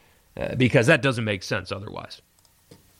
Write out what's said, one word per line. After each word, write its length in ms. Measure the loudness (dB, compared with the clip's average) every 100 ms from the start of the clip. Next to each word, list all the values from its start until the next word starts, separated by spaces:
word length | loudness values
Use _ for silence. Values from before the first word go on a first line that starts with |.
| _ _ _ -8
uh, 180 | -4
because 320 | 0 4 4 4
that 160 | 4
doesn't 220 | 2 0
make 180 | -2 -4
sense 300 | -4 -6 -6
otherwise. 500 | -10 -10 -12 -14 -18 _ _ _ _ _ -20 _